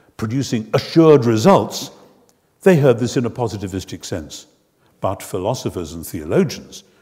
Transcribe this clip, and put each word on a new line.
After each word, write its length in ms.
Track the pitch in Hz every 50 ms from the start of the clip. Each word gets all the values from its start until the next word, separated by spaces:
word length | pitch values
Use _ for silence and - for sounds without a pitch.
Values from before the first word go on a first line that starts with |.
| _ _ _
producing 520 | - - 110 117 139 123 - 127 113 107 -
assured 520 | - 131 - - - 165 165 156 151 139 117
results, 640 | 120 113 110 107 190 190 123 107 104 - - - - - - - _ _ _ _ _ _ _ _ _ _ _
they 140 | - 196 185
heard 220 | 147 143 135 120 113
this 180 | 120 113 -
in 100 | 139 120
a 40 | 113
positivistic 720 | 113 120 120 107 110 101 98 95 92 95 - - 98 85 -
sense. 420 | - 101 85 76 71 - - - _ _ _ _ _ _ _ _ _ _ _
But 220 | - 95 98 -
philosophers 680 | - - - 95 90 107 131 - - 113 - 95 85 76
and 140 | 80 82 78
theologians, 800 | - - 85 76 80 107 165 196 - - - - - - - _ _ _ _